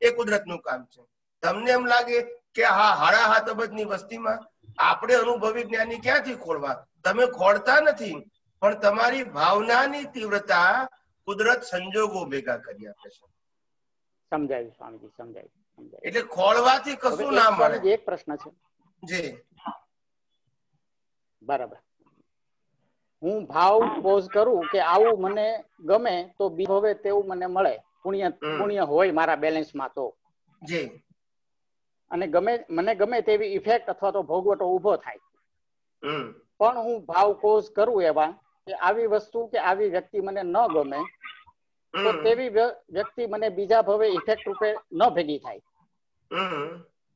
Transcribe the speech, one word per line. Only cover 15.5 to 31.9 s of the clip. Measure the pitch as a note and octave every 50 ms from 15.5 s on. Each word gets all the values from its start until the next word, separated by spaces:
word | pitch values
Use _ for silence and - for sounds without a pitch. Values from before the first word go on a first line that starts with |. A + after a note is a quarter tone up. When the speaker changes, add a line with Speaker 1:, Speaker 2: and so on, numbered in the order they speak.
| _ _ _ _ _
Speaker 2:
સમજાયું. | - - - - - -
Speaker 1:
એટલે | E3+ F#3 A#3
ખોળવાથી | - - - F3+ F#3 G3+ A3 A#3+ B3 B3+ C4 C4+ C4+ C#4+ C4
કશું | - - B3
Speaker 2:
હવે | - D3+ C#3+
એક | -
Speaker 1:
ના | - - A#3 A3
મળે. | G3+
Speaker 2:
સ્વામીજી, | A3+ A3+ G3+ - - F3+ F#3+
એક | G#3+ - -
પ્રશ્ન | - F3+ - - D#3 D3
છે. | - - D#3 _ _ _ _ _ _ _ _ _ - -
Speaker 1:
જી. | E3+ F3+ F3 D#3+ C#3 - - _ _ _ _ - - - - _ _ _ _ _ _ _ _ _ _ _ _ _ _ _ _ _ _ _ _ _ _ _ _ _ _ _ _ _ _ _ _
Speaker 2:
બરાબર. | G#2+ B2 C#3 B2+ A#2+ G#2+ G#2 - _ _ _ _ _ _ _ _ _ _ _ _ _ _ _ _ _ _ _ _ _ _ _ _ _ _ _ - D#3
હું | F3 G#3+ G#3+ F3
ભાવ | - D3+ D#3+ F3+ F#3+ G#3 A3+ A#3 - - -
પોઝ | - F#3+ G3+ G3+ F#3 F#3+
કરું | - G3+ A3 B3+ A#3 - - -
કે | G3 F#3+
આવું | D#3+ E3 F3 G3+ A3 A#3 A3 F#3+
મને | F#3 F#3+ G3+ G#3+ G#3+ A3 A3+ G#3 - _ _ _
ગમે | E3 D3+ G3 A3+ A#3+ A3+ F3+ F3 F3+ F3+ _
તો | - G3 F#3
બી | D#3+ E3 F#3+
હવે | F#3 G3 G3+ G#3 G#3+ G3+
તેવું | G3+ - G3 G3+ G3+ G3
મને | F#3+ F#3 F3+ F3+
મળે, | F3+ F3+ F#3 G3 C#3+ A2+ A2 _ _ _ _ -
પુણ્ય, | F#3+ G3 G3 F#3+
Speaker 1:
હમ. | F3 - - D3+ D3+ D#3
Speaker 2:
પુણ્ય | D3+ G3+ G#3 G#3 G3+
હોય | E3 C#3+ D3 E3 G3 F#3
મારા | D3+ D#3+ E3 D#3+ D#3
બેલેન્સમાં | C#3+ D3+ D#3+ D#3+ D#3 D3+ - - C#3 C3+ B2+
તો. | - D3 B2+ A2 - _ _ _ _ _ _ _ _ _ E3+
Speaker 1:
જી. | D3 F3 E3 C#3 A2+ - - _ _ _ _ _ _ _ _ _ _ _ _ _ _ _ _ _ _